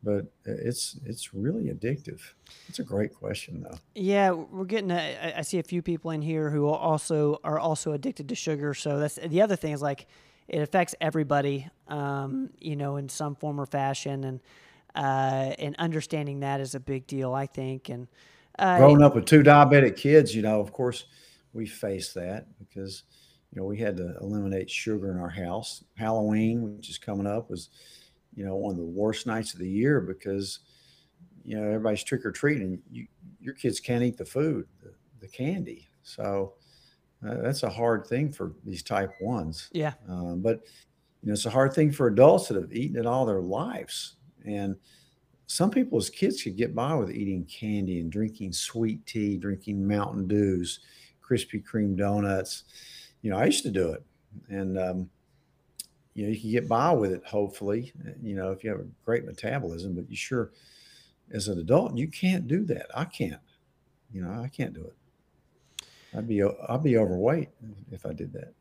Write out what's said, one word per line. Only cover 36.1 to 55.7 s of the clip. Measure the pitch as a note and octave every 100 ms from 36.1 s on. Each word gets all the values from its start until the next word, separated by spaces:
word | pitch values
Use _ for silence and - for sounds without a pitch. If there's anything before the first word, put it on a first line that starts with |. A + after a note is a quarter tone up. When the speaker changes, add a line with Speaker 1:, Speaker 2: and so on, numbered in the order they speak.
| - G2+ G2 G2 - _ _ _ _ _ _
Speaker 1:
uh, | - A#2+
that's | A#2 C#3
a | A2
hard | G2 A#2 A2 -
thing | A#2+ D3+
for | C#3 F#2+ E2+
these | G#2 F#2
type | - G2+ G2 -
ones. | G2 B2 D#2+ D#2+ -
Speaker 2:
Yeah. | F3 D3+ - -
Speaker 1:
Um, | F2+ F2 F2
but, | F#2+ A2+ - - _ _ _ _
you | G#2+
know, |
it's | G#2
a | A2+
hard | A#2+ C3+
thing | C3+ D#3
for | C#3+ B2+
adults | G#2 C3+ F#3 -
that | G2+
have | E2+
eaten | A#2 C#3 A#2+
it |
all | A#2 B2+ B2
their | G2
lives. | F2+ G2+ G#3 G#3+ - - - - - _ -
And | G2+ G2 F#2+ _ _ _ _ _ _ _
some | - -
people | B3+ B3+ A#2
as | -
kids | - - -
could | - F#2+
get | A#2
by | A2+ B2+
with | D#3 F#2+
eating | - G2+ F#2+
candy | E2+ - G#2+ G#2 F#2+ F2+
and | E2
drinking | G#2 A2 A2 G2
sweet | F2 - A#2 A2+ A2
tea, | - A2+ G#2 G2
drinking | G2+ G2 - G2+ G2
Mountain | G#2 G2+ A2 F#2
Dews, | G#2 G2+ F#2 F2 - - - - _
Krispy | - A#2+ - G#2+
Kreme | - A2+ G#2
donuts. | F#2 G2+ G2+ G2+ F#2+ F#2 - - - - - - _
You | A2+
know, | F#2+
I |
used | C3 D4
to | -
do | F#2+ E2+
it. | D#2 - _ _ - -
And, | G2 F#2+ F#2+
um, | F#2 F#2 F#2 _ _ _ _ _ _